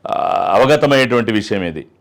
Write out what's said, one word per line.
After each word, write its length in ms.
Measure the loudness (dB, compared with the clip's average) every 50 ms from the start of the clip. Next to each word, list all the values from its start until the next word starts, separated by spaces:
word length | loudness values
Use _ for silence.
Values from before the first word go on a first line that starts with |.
| _
ఆ, 400 | -6 -4 -4 -2 -2 -2 -2 -2 0 2
అవగతమయ్యేటువంటి 760 | 2 4 4 4 2 4 2 4 2 2 2 0 0 0 0
విషయం 320 | -2 -2 -2 -2 -4 -4 -4
ఇది. 240 | -6 -8 -10 -14 _ _ _